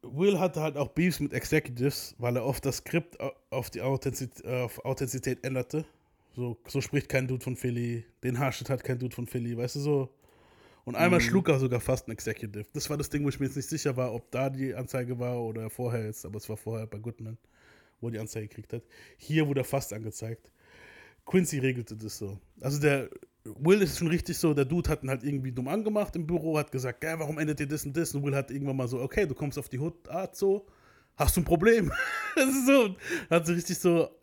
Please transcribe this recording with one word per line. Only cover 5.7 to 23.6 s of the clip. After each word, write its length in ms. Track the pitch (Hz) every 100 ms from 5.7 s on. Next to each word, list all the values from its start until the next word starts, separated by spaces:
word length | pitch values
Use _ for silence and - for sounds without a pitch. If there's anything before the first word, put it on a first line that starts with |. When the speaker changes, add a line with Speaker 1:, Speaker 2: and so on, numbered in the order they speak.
| 151 160 _ _ _ _
Speaker 1:
So, 240 | - 123 117 -
so 120 | 139
spricht 280 | - 147 -
kein 180 | 135 127
Dude 160 | 127
von 140 | 131 123
Philly, 480 | 127 120 120 117 110 _
den 160 | 127 123
Haarschnitt 320 | 139 - 127
hat 140 | 131
kein 140 | - 120
Dude 160 | 127
von 120 | - 120
Philly, 300 | 127 117 113
weißt 200 | 123 143
du, 40 |
so. 340 | 143 143 131 _ _ _ _ _ - -
Und 100 | -
einmal 240 | 123 175 175
Speaker 2:
Mhm. 60 |
Speaker 1:
schlug 240 | - 190 175
er 100 | 139
sogar 220 | 131 123
fast 260 | - 131 -
einen 60 |
Executive. 540 | 110 - 107 110 101 107
Das 160 | 147 -
war 80 | 147
das 140 | 143
Ding, 140 | 147
wo 40 | 143
ich 120 | 135
mir 60 | 135
jetzt 100 | 135
nicht 120 | 127
sicher 280 | 160 147 127
war, 180 | 127
ob 160 | 113 -
da 180 | 123 135
die 220 | 135 135
Anzeige 460 | 131 123 131 123 123
war 220 | 123 123
oder 260 | 113 113 113
vorher 360 | - 123 117
jetzt, 200 | 107 110
aber 120 | 82 104
es 120 | -
war 80 | 107
vorher 300 | - 113 110
bei 120 | 104
Goodman, 400 | 117 - 113 113 _ _ _ - _ _
wo 60 | 117
er 60 |
die 60 | 110
Anzeige 260 | 110 110 107
gekriegt 260 | - 110
hat. 100 | 113 - - - -
Hier 320 | - 156 151
wurde 140 | 139
er 20 |
fast 280 | 170 143 -
angezeigt. 600 | 104 113 - 113 113 _ _ _ - - - - _
Quincy 340 | - 190 170 135
regelte 380 | 131 123 113 110
das 220 | 107 -
so. 200 | 101 98 _ -
Also 200 | 127 143
der 300 | 147 139 - - - _ 110
Will 240 | 107